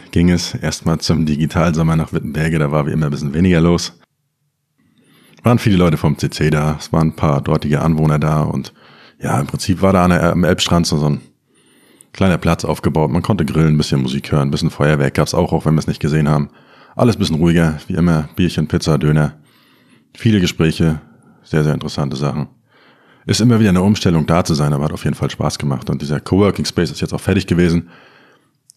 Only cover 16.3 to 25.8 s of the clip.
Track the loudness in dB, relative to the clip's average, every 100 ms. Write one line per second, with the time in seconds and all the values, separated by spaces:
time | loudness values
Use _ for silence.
16.3 | 0 -2 _ _ -20 -12 0 0 2 -2
17.3 | 0 2 4 2 -2 -6 0 2 0 -2
18.3 | -2 -2 0 -2 -2 0 0 2 2 0
19.3 | -4 _ _ _ _ _ _ _ -4 2
20.3 | 2 0 0 0 2 0 0 -8 -20 _
21.3 | _ -4 0 0 -2 -6 -6 -6 -4 -4
22.3 | -4 -10 _ _ _ _ _ _ _ -4
23.3 | 0 2 4 4 4 2 2 2 0 2
24.3 | 0 0 0 0 -2 -4 -4 -6 -4 -6
25.3 | -4 -6 -4 -6 -6